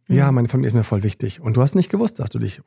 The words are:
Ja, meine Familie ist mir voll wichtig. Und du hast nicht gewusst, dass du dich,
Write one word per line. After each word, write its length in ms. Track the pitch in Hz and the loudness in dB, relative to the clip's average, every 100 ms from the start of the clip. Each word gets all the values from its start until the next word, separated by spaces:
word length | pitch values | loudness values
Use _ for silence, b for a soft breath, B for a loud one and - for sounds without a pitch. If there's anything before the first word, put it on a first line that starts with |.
| - | 0
Ja, 220 | 127 139 | 2 4
meine 160 | 127 117 | 2 0
Familie 200 | 131 127 | 0 0
ist 60 | |
mir 100 | 113 | 0
voll 180 | 107 104 | 0 0
wichtig. 380 | 107 - 104 - | -2 -4 -6 -6
Und 160 | 113 113 | -2 2
du 60 | |
hast 120 | 139 | 2
nicht 160 | 190 180 | 2 0
gewusst, 300 | 202 220 - | 0 -2 -4
dass 100 | - | -6
du 80 | 120 | -4
dich, 220 | 107 - | -6 -8